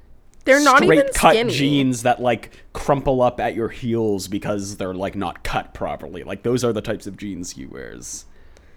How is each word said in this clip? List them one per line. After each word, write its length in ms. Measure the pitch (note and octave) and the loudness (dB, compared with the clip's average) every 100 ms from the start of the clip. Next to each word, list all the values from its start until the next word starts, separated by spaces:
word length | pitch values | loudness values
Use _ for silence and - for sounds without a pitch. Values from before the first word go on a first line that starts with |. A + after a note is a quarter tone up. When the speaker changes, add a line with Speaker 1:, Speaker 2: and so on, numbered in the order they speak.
| - - _ - - | -20 -20 _ -4 4
Speaker 1:
They're 180 | C#4 | 6
not 140 | D4 C4 | 6 6
Speaker 2:
straight 160 | - D#4 | 6 6
Speaker 1:
even 120 | C4+ | 4
Speaker 2:
cut 200 | - E3 | 4 6
Speaker 1:
skinny. 200 | A3 A#3 | 6 2
Speaker 2:
jeans 480 | C#3+ C#3 C#3+ C3 A#2+ | 0 2 2 2 2
that, 180 | B2 B2 | 0 2
like, 300 | B2 A#2 - - - | 0 -2 -6 -20 -16
crumple 480 | - - C#3 C#3+ B2+ | -4 0 0 2 2
up 180 | B2 A#2+ | 2 0
at 140 | A2+ | -4
your 160 | G#2 A2+ | -2 -6
heels 580 | - A#2+ A2+ A2 G2 F#2 | -4 -2 0 0 -2 -4
because 500 | G2+ - G#2 G2 G2 | -6 -4 -6 -6 -8
they're, 160 | F#2+ F2+ | -8 -6
like, 200 | F#2+ G2+ | -6 -6
not 280 | F2 - | -8 -6
cut 320 | - A#2 - - | -6 -6 -6 -8
properly. 480 | F2+ D2 D2 F2+ | -8 -8 -12 -14
Like, 180 | C2 G2+ | -12 -6
those 220 | A#2+ B2+ | -2 0
are 100 | A#2+ | 0
the 80 | G#2+ | -2
types 240 | A2 G2+ G2+ | -4 -8 -10
of 100 | F#2+ | -12
jeans 360 | G2+ F2 F2 | -10 -10 -10
he 160 | C2+ C2 | -14 -16
wears. 580 | C2+ A#1 A#1+ A#1+ - - - - - - | -14 -16 -16 -16 -16 -18 -20 -20 -20 -20